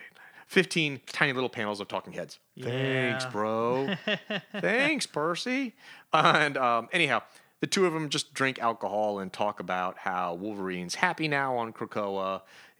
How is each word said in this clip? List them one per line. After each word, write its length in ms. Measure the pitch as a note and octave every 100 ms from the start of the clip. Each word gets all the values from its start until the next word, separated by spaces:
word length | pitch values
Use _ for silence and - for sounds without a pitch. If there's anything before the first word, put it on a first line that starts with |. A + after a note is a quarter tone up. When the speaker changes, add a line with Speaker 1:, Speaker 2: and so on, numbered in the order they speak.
| -
Speaker 1:
eight, 80 | -
nine, 280 | - - -
fifteen 540 | F#3+ E3+ E3+ D3+ C3 -
tiny 260 | - D3+
little 160 | B2+ B2+
panels 320 | A#2+ G#2 G2+
of 80 | G2
talking 240 | F#2+ -
heads. 260 | F2 E2 - _
Speaker 2:
Yeah. 120 | - B2+
Speaker 1:
Thanks, 580 | C3 C3+ C3 B2+ C3 B2+
bro. 680 | G#2 G#2+ A2+ A#2 B2+ C#3 F#3 - G3
Speaker 2:
<laughs> 360 | - G3+ - G#3
Speaker 1:
Thanks, 460 | F3 A#3 C#4+ C#4+ -
Percy. 680 | D3+ D#3 E3+ A#3+ C4 B3+ - - - -
And, 440 | D#3 E3+ D#3 D3 C#3
um, 320 | B2 A#2 A#2
anyhow, 300 | F3+ D3 A2+ - - _ _
the 60 | E3
two 180 | G3+ F#3
of 60 |
them 160 | D#3+ D3+
just 220 | C#3+ -
drink 260 | - C3+ B2+
alcohol 580 | A#2 A2 G2 G#2 G#2+ G2+
and 140 | F#2
talk 260 | - G#2 -
about 400 | F#2 F#2 F2+ -
how 360 | G2 F2+ F2+
Wolverine's 600 | F2 G#2 G2+ F#2+ F2+ F2 -
happy 300 | F3+ E3 D#3
now 300 | C#3+ C3+ B2
on 160 | A2+
Krakoa 680 | - A2+ A2 G2+ G2 F#2+ F#2+ - - -